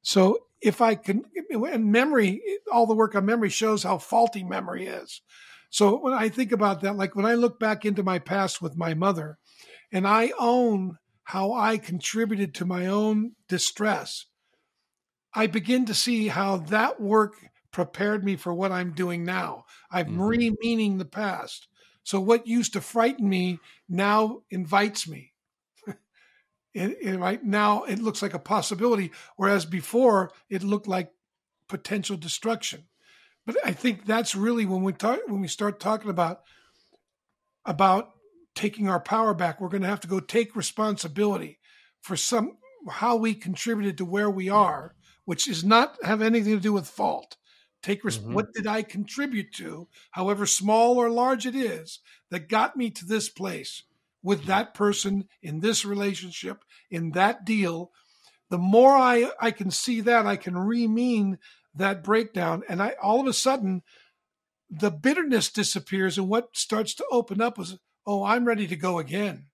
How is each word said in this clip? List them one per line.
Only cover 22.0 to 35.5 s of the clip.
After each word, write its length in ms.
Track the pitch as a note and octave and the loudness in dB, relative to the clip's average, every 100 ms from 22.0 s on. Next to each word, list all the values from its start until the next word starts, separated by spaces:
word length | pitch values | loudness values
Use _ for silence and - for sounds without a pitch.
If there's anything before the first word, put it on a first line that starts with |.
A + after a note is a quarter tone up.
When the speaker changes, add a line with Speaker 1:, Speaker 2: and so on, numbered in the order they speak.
Speaker 1:
So 160 | - G3 | -4 -2
what 260 | F#3+ A#3 A#3 | 4 2 4
used 280 | A#3 - | 0 0
to 60 | G3 | -4
frighten 460 | - A#3 A#3 C4+ G3+ | -2 2 2 2 0
me 300 | F#3 F3+ E3+ - _ - | 2 0 -4 -12 _ -6
now 540 | F3+ G3+ G#3+ A3 B3+ _ | 0 2 4 2 -2 _
invites 580 | F#3+ D#3+ G3 G#3+ G#3 E3 | -8 0 2 2 -2 -10
me. 240 | C#3+ C3+ _ _ _ _ _ - | -12 -20 _ _ _ _ _ -16
<laughs> 80 | - _ _ _ _ _ _ _ | -16 _ _ _ _ _ _ _
It, 220 | - C#4+ B4+ | -4 -4 -4
it, 160 | A#3+ F#3+ | -4 -2
right 260 | F3+ A3 | -2 -2
now, 380 | G#3+ G#3 G#3 G#3 | 0 2 4 2
it 160 | - G#3 | -2 -4
looks 240 | A3 - | -4 -4
like 100 | G3 | -6
a 60 | F3 | -6
possibility, 760 | - G3+ D3 F#3+ A#3+ A3 F3 - - - | -2 -2 -2 0 0 2 -2 -8 -20 -2
whereas 300 | G3 G3+ D#3+ | 2 2 0
before 680 | F3+ - A#3 B3+ G3+ F#3 - _ | -6 -2 4 6 6 0 -8 _
it 140 | F#3+ | -6
looked 260 | G3 G3+ G3+ | -2 -2 -2
like 240 | F#3 E3+ _ _ _ _ _ _ | -4 -4 _ _ _ _ _ _
potential 480 | F#3+ - G#3 F#3 F#3+ | -12 -6 -6 -4 -8
destruction. 680 | D#3 - A3 A3+ - - _ _ _ _ _ _ | -8 -6 -4 -4 -6 -10 _ _ _ _ _ _
But 120 | - A#4+ | -4 -2
I 100 | C4+ | -2
think 320 | D#3+ B3 G3 G#3 | -2 -2 -2 -2
that's 280 | A3 A3+ | -2 -2
really 300 | G3 A3 A#3 | -2 0 0
when 180 | G3+ F#3 | 0 0
we 120 | F#3+ | -2
talk, 240 | - G#3+ C4+ A4 | 0 -2 -2 -4
when 160 | G3+ | -6
we 60 | |
start 320 | F#3 | -6